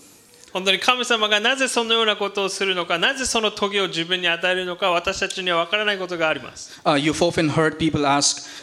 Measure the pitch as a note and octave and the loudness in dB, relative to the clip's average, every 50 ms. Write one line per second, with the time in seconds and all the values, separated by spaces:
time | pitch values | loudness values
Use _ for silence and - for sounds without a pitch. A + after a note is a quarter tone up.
0 | - - - - - - - - - - - F#3 F#3+ G3 F#3+ F#3 - B3+ B3 B3+ | -20 -20 -20 -20 -20 -20 -20 -20 -16 -8 -6 -4 0 0 0 2 2 2 2 2
1 | A#3 - A#3+ A3 G#3+ G#3 G#3+ G#3 G#3 A#3+ C4+ C4 C4 B3 - A#3+ A#3 A3 A3+ A3+ | 2 0 0 2 2 2 2 2 2 2 2 2 0 0 0 0 0 2 2 2
2 | A3+ G#3+ G#3 G3+ G3+ G3 - G#3 G3 F#3+ F#3+ - G3 G3 F#3 F3+ E3+ E3+ F3 E3 | 2 2 0 0 -2 -4 -2 -2 -2 -2 -2 -2 0 0 0 0 0 -2 0 0
3 | F#3+ B3+ C#4 C4 B3+ - - A3+ A3 G#3 G#3+ - G#3 G3 G3+ G3+ F#3+ F3 D#3 E3 | 0 0 0 0 -2 -2 -2 0 0 -2 -2 -2 -4 -2 0 0 -2 -2 -2 -4
4 | E3 E3 F#3 F3+ F3+ E3+ E3+ E3+ F#3 F3+ F#3 F#3 F#3 F3+ F3 F3 G3+ F#3 E3+ F3 | -4 -2 -2 0 0 0 0 0 0 0 0 0 -2 -4 -4 -2 0 2 2 2
5 | E3+ G3 F#3+ - G3 F#3 - F#3+ F#3 F3+ E3+ E3 E3+ E3+ G#3 G#3+ G#3+ G#3 G3+ F#3+ | 0 -2 -4 -4 -4 -4 -4 -4 -2 0 0 0 0 0 0 0 0 0 -2 -2
6 | F#3 F3 F3+ E3 E3 D#3 D3+ C#3 A#2+ - - - - - - - - E3+ D3+ C#3 | -4 -4 -2 0 0 0 0 0 -4 -12 -14 -16 -16 -18 -12 -4 0 2 2 2
7 | C#3+ D#3 C#3+ - F3+ E3+ - F#3 E3 D3+ C3+ E3 D#3 D#3 D3+ - E3 D#3 D3 D#3 | 2 2 2 2 2 2 2 2 2 2 2 4 2 2 2 2 0 0 2 2
8 | C#3+ C#3 C#3 C#3+ C#3+ - - - - - - - | 2 2 2 2 2 0 -2 -2 -8 -14 -16 -16